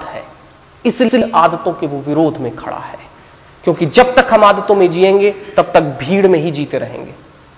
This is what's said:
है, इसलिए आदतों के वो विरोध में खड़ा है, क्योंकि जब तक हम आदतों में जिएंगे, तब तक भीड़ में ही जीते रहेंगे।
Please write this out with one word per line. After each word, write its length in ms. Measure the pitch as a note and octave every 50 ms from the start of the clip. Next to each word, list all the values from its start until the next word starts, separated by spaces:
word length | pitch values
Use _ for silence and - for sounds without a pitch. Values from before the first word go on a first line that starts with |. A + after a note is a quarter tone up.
| -
है, 200 | - - - - - - - - - - _ _ _ _ _ -
इसलिए 440 | A#3+ - - B3+ A3+ - B3 A3+ - -
आदतों 380 | E3 E3 E3+ E3 E3 - F#3 E3
के 140 | - F3
वो 120 | D3 C#3+ C#3
विरोध 380 | C3+ D3 D3 D3+ E3 D3+ C#3 -
में 180 | C3 A#2 -
खड़ा 200 | - - - -
है, 220 | - C3+ - - - - - - - - - - - - - - - -
क्योंकि 220 | F3+ E3 - F3
जब 280 | D3 - A#3+ B3 B3 -
तक 140 | C4 A3+ -
हम 140 | A3+ G#3+ G#3
आदतों 300 | G3+ G3+ G3 F#3+ - G#3
में 160 | G3 F#3 F3
जिएंगे, 400 | D#3+ F3 F#3 F#3+ G3 G3+ G3+ G#3
तब 400 | G3 - - - - - - - -
तक 60 | F3
भीड़ 460 | E3 D3 C3 A#2+ B2 C3+ F#3+ G3 G3
में 120 | F#3+ F#3 D#3+
ही 120 | D3+ F3
जीते 280 | D3+ C#3+ D3 - - B2+
रहेंगे। 340 | - A#2 - C3 B2+ - - - - - - - - _ -